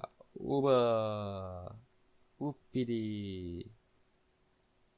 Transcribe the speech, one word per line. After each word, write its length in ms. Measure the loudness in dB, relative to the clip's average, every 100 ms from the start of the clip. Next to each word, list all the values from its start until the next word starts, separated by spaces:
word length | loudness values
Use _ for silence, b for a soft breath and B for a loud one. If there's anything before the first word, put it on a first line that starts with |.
| -8 -12 -18
Uba. 1400 | -8 0 2 6 6 6 4 2 -2 -4 -6 -8 -10 -12 -14 -20 _ _ _ _ -8
Uppidi. 1300 | -6 -6 _ -2 0 0 -2 -4 -4 -6 -6 -8 -10 -16 _ _ _ _ _ _ _ _ _ _ _